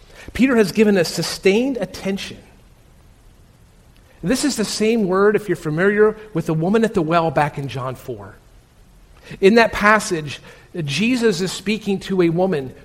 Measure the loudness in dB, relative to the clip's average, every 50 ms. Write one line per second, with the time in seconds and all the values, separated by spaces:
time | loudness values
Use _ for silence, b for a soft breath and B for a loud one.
0 | B B B B B B -2 0 2 4 4 4 2 2 2 2 4 4 4 2
1 | 2 0 -2 -4 -6 -6 -6 -2 0 2 2 2 2 0 -2 -4 -6 -8 -10 -8
2 | -6 -6 -6 -6 -8 -12 -14 -18 -20 -20 -20 -20 -20 -20 -20 _ _ _ _ -20
3 | -20 -20 -20 _ _ -20 -20 -20 -20 -20 _ _ -20 -20 _ _ _ _ _ b
4 | b b b b -4 -2 -2 0 0 -2 -2 -2 -4 -4 -4 -2 0 0 2 0
5 | 0 0 2 2 4 4 4 2 0 -2 -4 -4 -4 -4 -2 0 2 2 4 4
6 | 4 4 2 B B B -6 -4 -2 -2 -2 0 0 0 2 2 2 2 0 0
7 | 0 2 2 0 0 0 0 0 0 -2 -2 -6 -10 -8 -8 -8 -8 -8 -10 -10
8 | -12 -12 -12 -12 -14 -18 -20 -20 -20 -20 -20 -20 -20 _ _ _ -20 _ _ -20
9 | -20 -20 B B B B B B 4 6 6 6 4 4 2 0 2 4 4 4
10 | 2 -2 -4 -6 -6 -8 -10 -14 B B B B B B -10 -8 -6 -4 -2 -2
11 | 0 0 0 2 2 0 0 0 -2 -6 -6 -6 -4 -4 -4 -4 -2 -4 -4 -4
12 | -4 -2 0 2 2 2 2 0 0 0 -2 -4 -6 -8 B B B